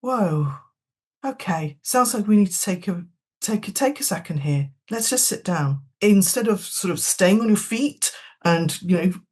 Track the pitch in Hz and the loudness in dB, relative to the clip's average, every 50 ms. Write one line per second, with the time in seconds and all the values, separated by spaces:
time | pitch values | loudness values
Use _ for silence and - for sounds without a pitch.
0 | _ 247 254 247 208 175 156 151 151 143 139 139 _ _ _ _ _ _ _ _ | _ -2 0 0 2 2 2 0 0 -2 -4 -8 _ _ _ _ _ _ _ _
1 | _ _ _ _ _ 269 262 254 - - 185 160 160 151 139 _ _ - - 254 | _ _ _ _ _ -8 -8 -6 -4 -4 -4 -2 -4 -6 -8 _ _ -2 0 2
2 | 247 233 226 233 208 208 214 208 202 185 - - - - 185 180 180 - 185 175 | 2 2 0 -4 0 4 4 4 4 4 0 -4 -4 -2 -4 -4 -4 -6 -6 -6
3 | 175 - _ _ _ _ _ _ - - 226 208 214 - 190 - 269 269 294 - | -6 -12 _ _ _ _ _ _ -6 -4 -4 -4 -4 -4 -6 0 0 0 0 0
4 | 285 - 196 165 165 - 170 151 139 147 147 143 139 139 - _ _ _ 214 226 | -4 -4 -4 -4 -6 -6 -6 -4 -2 0 0 0 0 -4 -6 _ _ _ -6 -4
5 | 226 233 - 247 - - - - - - 180 165 147 139 139 139 - _ _ _ | -2 -2 0 0 0 0 -2 -4 -4 -4 -2 0 0 0 -2 -2 -6 _ _ _
6 | - 208 208 196 190 - - 254 226 220 220 185 - - - - - 185 170 147 | 4 6 6 6 6 4 0 -2 0 0 0 -2 -2 -8 -8 -6 -4 -2 -2 -2
7 | - - - - 190 180 190 220 233 226 214 208 - - - 220 269 294 294 _ | -2 -4 0 2 4 4 4 4 4 4 2 2 2 -2 -4 -2 -2 -2 -2 _
8 | - - - - - - - _ _ 175 170 165 165 156 - - - 175 180 175 | -6 -6 -6 -6 -20 -20 -20 _ _ 2 2 2 2 0 -4 -4 -2 0 0 2
9 | 160 185 180 - - _ | 2 0 -2 -2 -10 _